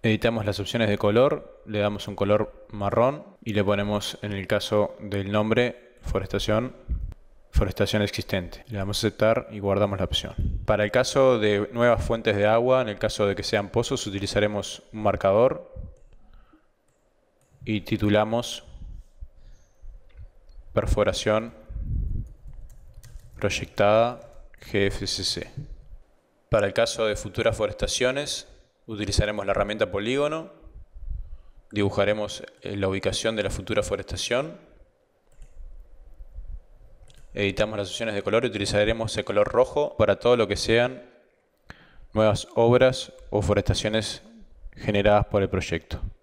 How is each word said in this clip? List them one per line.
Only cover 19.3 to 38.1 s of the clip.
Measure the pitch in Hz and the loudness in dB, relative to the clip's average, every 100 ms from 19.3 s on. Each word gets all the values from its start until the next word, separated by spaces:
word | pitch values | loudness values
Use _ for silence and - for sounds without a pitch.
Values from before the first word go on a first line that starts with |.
| - - - _ _ - - - - - - - - - | -18 -20 -20 _ _ -20 -18 -20 -20 -20 -20 -20 -20 -4
perforación | - - - 101 92 - 107 113 - - - - - - - - - - - - - - - - - - - | -2 0 2 2 2 2 2 0 -12 -14 -8 -4 -2 -2 -4 -8 -14 -18 -16 -16 -18 -20 -20 -20 -20 -20 -4
proyectada | 101 - - - 104 110 117 123 - - - - | -4 -2 -8 2 4 6 4 -2 -14 -20 -20 -20
G | - 107 98 | -4 0 0
F | - 98 | 0 -6
C | - | -4
C. | 92 - - - - - - - - _ _ _ _ | -4 -4 -8 -12 -14 -16 -18 -20 -20 _ _ _ _
Para | 110 101 | 2 2
el | |
caso | 101 113 - 110 | 2 0 0 -2
de | |
futuras | 101 104 - 117 104 | -2 -6 0 0 2
forestaciones, | 104 104 101 - 123 135 147 - - - _ _ - | -2 -2 -4 0 0 0 -6 -8 -10 -20 _ _ -14
utilizaremos | 107 101 - 104 104 98 | -6 -2 0 0 -2 -2
la | |
herramienta | 95 101 107 104 | 0 0 0 -2
polígono, | 98 107 135 147 156 160 - - - - - - - - - - - _ | -2 -2 0 -2 -4 -10 -18 -20 -20 -20 -14 -8 -8 -8 -14 -16 -20 _
dibujaremos, | 101 101 104 98 107 104 - - _ | -2 -2 2 0 0 -4 -10 -16 _
eh, | 90 101 | -10 -2
la | 98 | -2
ubicación | 95 95 95 113 110 | 0 -2 -2 -2 0
de | |
la | 98 | -2
futura | - 95 107 | -4 -2 -2
forestación, | - 98 98 92 - 120 151 - - - - _ _ _ _ - - - - - - - - - - - - - - - - - - - - | 0 -4 -6 -8 -2 -2 -2 -10 -20 -20 -20 _ _ _ _ -20 -20 -16 -16 -18 -20 -20 -20 -20 -16 -16 -12 -14 -16 -20 -20 -20 -20 -20 -14
editamos | - 101 95 107 107 | -2 -2 0 -2 0
las | 95 | -6
opciones | - 117 | -4 -4